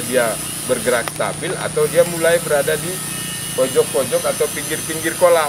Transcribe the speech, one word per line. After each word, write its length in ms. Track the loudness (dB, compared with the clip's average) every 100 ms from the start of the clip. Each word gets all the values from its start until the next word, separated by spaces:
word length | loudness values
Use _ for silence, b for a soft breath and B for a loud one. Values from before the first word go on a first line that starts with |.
dia 260 | 2 2 2 -2 -6 -8 -2
bergerak 400 | -2 2 0 0
stabil 440 | -2 -4 -2 -6
atau 320 | -4 -4 0 2
dia 160 | 4 2
mulai 300 | 4 2 2
berada 340 | 2 0 2 0
di 140 | -2 -8 -8 -8 -8 -8 -6
pojok-pojok 680 | -2 0 2 2 2 0 0 0
atau 200 | 0 -2
pinggir-pinggir 640 | -2 -6 -6 -4 -4 -4 4
kolam. 320 | 4 6